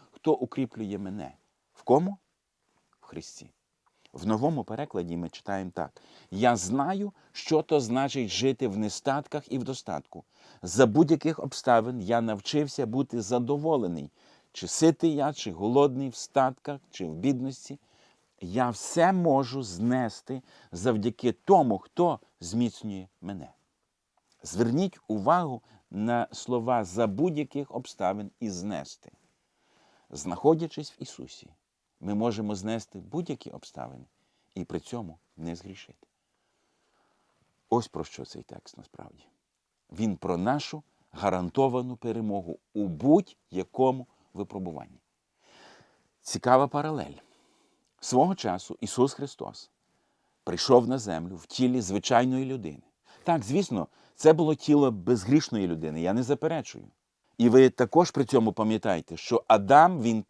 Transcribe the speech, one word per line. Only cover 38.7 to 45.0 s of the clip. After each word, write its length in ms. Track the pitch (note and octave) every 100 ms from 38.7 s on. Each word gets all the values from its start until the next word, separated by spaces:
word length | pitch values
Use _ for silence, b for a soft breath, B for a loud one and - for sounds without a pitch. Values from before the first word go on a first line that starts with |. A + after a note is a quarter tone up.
| -
насправді. 460 | - - - - _ _ _ _ _ _ _
Він 240 | D2+ A2 F2+
про 200 | F#2 F2
нашу 460 | G2+ C#3+ - D#3 - _ _
гарантовану 840 | - G2+ F#2 F2+ C#3 C3+ B2 B2+ A#2+
перемогу 640 | A#2 A2+ G#2+ G2+ E2+ - _
у 140 | G#2+ G2+
будь-якому 1200 | D#2 C3+ F3 - _ _ F2+ F#2 - C3 C3 B2 _ _
випробуванні. 640 | F2+ G2 G2+ F2+ D2 - -